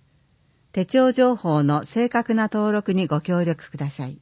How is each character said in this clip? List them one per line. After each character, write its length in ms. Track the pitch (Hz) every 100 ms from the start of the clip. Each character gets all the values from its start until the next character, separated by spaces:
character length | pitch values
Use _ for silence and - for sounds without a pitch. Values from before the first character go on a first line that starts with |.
| _ _ _ _ _ _ _
手 120 | -
帳 280 | 180 262 254
情 240 | 254 254 233
報 260 | 175 151
の 220 | 143 147
正 240 | - 226 240
確 260 | 240 233
な 160 | 226 214
登 200 | 214 214
録 200 | 208 202
に 140 | 185 165
ご 140 | 151
協 240 | 170 175
力 260 | 170 156 -
く 60 | 135
だ 120 | 143
さ 200 | - 131
い。 100 | -